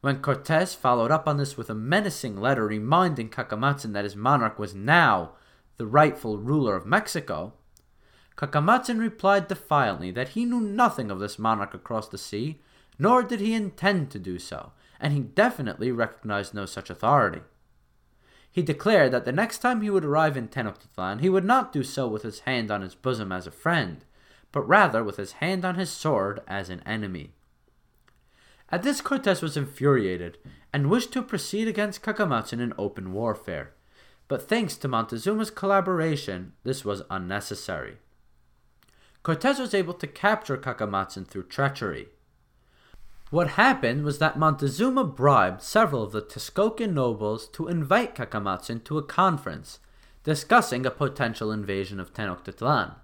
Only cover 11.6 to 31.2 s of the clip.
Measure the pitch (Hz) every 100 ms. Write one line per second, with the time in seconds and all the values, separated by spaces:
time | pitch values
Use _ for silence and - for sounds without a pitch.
11.6 | 101 92 - 110 107 113 - 101 135 160
12.6 | _ _ _ _ 170 254 247 233 208 226
13.6 | 202 - 190 190 143 104 92 90 - -
14.6 | - _ _ _ 147 143 113 - 233 240
15.6 | 120 - 123 117 113 - 107 101 98 104
16.6 | 95 - 95 87 110 143 107 82 - _
17.6 | _ _ _ _ _ _ _ _ _ -
18.6 | 156 143 208 208 135 123 120 139 226 -
19.6 | 247 240 208 196 151 147 156 135 113 -
20.6 | 110 - - - 92 104 170 190 190 254
21.6 | - 147 135 - 123 107 113 - - 127
22.6 | 110 104 95 - 131 120 101 92 90 -
23.6 | 165 170 101 76 _ _ _ - _ 147
24.6 | 110 196 185 113 107 95 98 - 165 190
25.6 | 180 180 185 - 156 127 95 110 - 98
26.6 | 90 90 - 110 104 90 71 _ _ _
27.6 | _ _ _ _ _ _ _ _ _ _
28.6 | _ 175 233 277 - 277 214 180 160 147
29.6 | 139 - 139 131 98 90 87 - - -
30.6 | _ 143 139 226 240 262